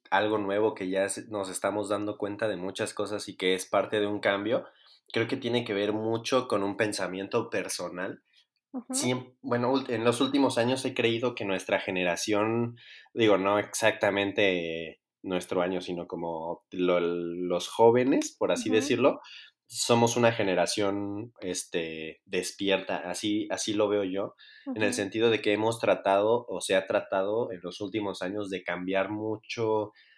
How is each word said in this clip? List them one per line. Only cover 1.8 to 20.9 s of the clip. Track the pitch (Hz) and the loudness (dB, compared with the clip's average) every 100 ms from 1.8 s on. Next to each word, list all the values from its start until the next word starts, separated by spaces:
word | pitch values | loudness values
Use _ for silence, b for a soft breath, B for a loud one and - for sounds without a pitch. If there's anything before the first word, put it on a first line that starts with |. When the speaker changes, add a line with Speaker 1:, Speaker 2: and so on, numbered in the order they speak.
| 98 | -2
Speaker 1:
dando | 104 104 107 | -2 -2 -4
cuenta | 101 101 110 | -6 -2 -2
de | 92 | -2
muchas | 92 98 104 | -6 -4 -6
cosas | - 101 104 104 | -4 -4 -4 -8
y | 92 | -2
que | 92 | 0
es | 92 - | 2 2
parte | 101 98 110 | 0 2 0
de | 104 | 0
un | 104 | 0
cambio, | 104 101 104 143 B B B B _ | 0 2 0 -2 B B B B _
creo | 113 113 | -2 -2
que | 131 | -2
tiene | 120 120 | 0 0
que | 117 | 0
ver | 101 104 | 0 0
mucho | 107 110 117 117 127 123 | 0 -2 -2 0 0 2
con | 104 | 0
un | 101 95 | 0 0
pensamiento | 107 98 90 92 95 117 107 | -2 -2 -4 -6 -4 -4 -2
personal. | 104 90 - 87 87 98 - _ b b _ _ | -4 -4 -6 -6 -6 -8 -8 _ b b _ _
Speaker 2:
Ujú. | 254 - | -14 -6
Speaker 1:
Siem-, | 262 123 123 - _ | -2 0 -2 -6 _
bueno, | 131 120 123 | -4 0 2
ult-, | 135 127 | 0 0
en | 113 | 0
los | 120 120 | 0 2
últimos | 131 139 127 120 | 2 4 2 4
años | 117 131 | 2 0
he | 131 | -2
creído | 127 117 113 123 | 0 2 2 0
que | 120 | -2
nuestra | 101 95 - 98 | -2 -2 0 -2
generación, | - 92 90 85 - 104 107 117 117 117 B B B | 0 0 0 0 0 2 2 2 -2 -6 B B B
digo, | - 110 95 | 2 4 6
no | 98 104 | 4 2
exactamente | 98 - 110 - 104 98 101 101 101 90 82 82 80 - _ _ | 0 2 2 4 2 2 0 4 2 2 -2 -6 -8 -12 _ _
nuestro | 98 92 - 92 | -4 -4 -2 -2
año, | 90 92 | 0 -2
sino | 90 87 87 | -4 -8 -6
como | 87 85 80 82 85 _ | -8 -6 -6 -8 -10 _
lo, | 92 90 87 | -2 2 2
los | 87 87 85 87 90 87 - | 2 -2 -4 -4 -2 -2 -4
jóvenes, | - 117 120 127 285 302 - | 4 6 6 4 2 0 -4
por | 101 | 0
así | 90 110 | 0 2
Speaker 2:
Ujú. | |
Speaker 1:
decirlo, | 107 - 117 135 - B B B _ _ | 2 2 4 4 2 B B B _ _
somos | - - 120 117 123 | -6 2 4 4 4
una | 117 | 4
generación, | 113 98 90 85 - 101 | 4 2 2 2 2 0